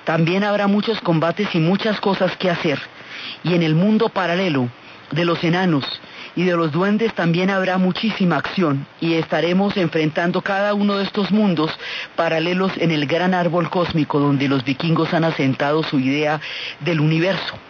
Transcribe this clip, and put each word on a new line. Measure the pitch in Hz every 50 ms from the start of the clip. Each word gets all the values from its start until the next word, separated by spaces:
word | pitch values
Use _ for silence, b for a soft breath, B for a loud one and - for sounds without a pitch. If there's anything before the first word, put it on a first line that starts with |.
| -
también | 165 160 160 170 160 180 196 208
habrá | 208 202 202 202
muchos | 196 202 208 202 226 220 -
combates | - 196 165 160 156 165 170 - 208 196 -
y | 175
muchas | 156 165 190 196 - 226 202 -
cosas | - 208 190 - 196 175 -
que | - - 185
hacer. | 170 - - 165 139 131 - - B B B B B B B B B B
Y | - 160 180
en | 175
el | 165 160 156
mundo | 160 185 214 220 214 220 214
paralelo | - 196 185 170 170 185 190 180 147 135 123 120 - - B B B B B B
de | 147 151 175
los | 170 165 160 -
enanos | 165 165 180 190 180 160 139 123 - - - B B B B B B B
y | 165 175
de | 185 175
los | 170 165 160
duendes | 139 170 185 202 208 214 226 220
también | - - 175 170 165 175 185 190
habrá | 196 190 190 185 185
muchísima | 185 185 185 180 - - 220 196 - 196 175 160 143
acción, | - - - 196 180 151 139 139 143 - - -
y | 160 165 165
estaremos | 165 156 - 180 156 156 170 180 190 196 202 196
enfrentando | 202 180 160 - 160 156 156 147 185 170 175 175 185
cada | - - 196 190 202 208
uno | 208 208 202 202 202
de | 196 196
estos | 190 - 208 196 165
mundos | 190 214 214 202 175 151 156 160 - B B B B B B B -
paralelos | - 170 165 160 160 160 175 185 185 190 190 - -
en | 165 165
el | 160 151 147
gran | 135 160 165 180 185 185
árbol | 180 175 175 156 175 165 -
cósmico | - 185 170 165 - 160 143 - - 147
donde | 143 143 139 135 139 135
los | 139 135 123
vikingos | - 135 - - 165 160 160 165 156
han | 180 160 160
asentado | 165 156 - 143 135 123 - 143 143 151 160
su | 156 - - 139
idea | 131 131 139 147 151 147 156 151 B B B B B B B B
del | 143 165 170 156
universo. | 147 156 160 160 165 190 185 160 - - - - -